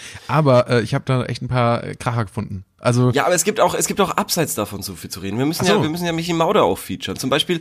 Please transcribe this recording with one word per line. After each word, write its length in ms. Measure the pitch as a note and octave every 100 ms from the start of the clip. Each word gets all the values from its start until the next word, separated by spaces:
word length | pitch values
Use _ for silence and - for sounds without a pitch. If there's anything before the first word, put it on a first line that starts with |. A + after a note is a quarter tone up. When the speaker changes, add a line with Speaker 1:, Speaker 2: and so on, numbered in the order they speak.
| - - -
Speaker 1:
aber, 400 | C#3 C#3+ B2 -
äh, 100 | A#2+
ich 120 | G#2
habe 100 | C#3 -
da 180 | B2+
echt 180 | - A#2
ein 60 | B2
paar, 340 | B2+ A#2 A#2+
äh, 120 | - -
Kracher 300 | - A#2 G#2
gefunden. 380 | - - F#2+ - _
Also 320 | A#2+ A#2+ B2
Speaker 2:
Ja, 160 | - E3+
aber 80 |
es 100 | F3+
gibt 160 | G#3 -
auch, 140 | F3+
es 120 | - E3+
gibt 140 | G3+
auch 100 | F#3
abseits 420 | - G3+ F3+ D3
davon 280 | - G#2 G2
so 120 | F#2+
viel 160 | F2 -
zu 100 | -
reden. 180 | G2 G#2+
Wir 60 | C#3+
müssen 160 | E3+
Speaker 1:
Ach 40 | F#3
so. 80 | G#3
Speaker 2:
ja, 60 |
wir 80 | D#3
müssen 160 | E3+ F3
ja 60 |
Michi 200 | E3 E3+
Mauder 300 | E3 F#3 G#3
auch 140 | G2+ F#2+
featuren. 400 | - F#2+ - F2+
Zum 100 | C3
Beispiel 300 | C#3+ - E3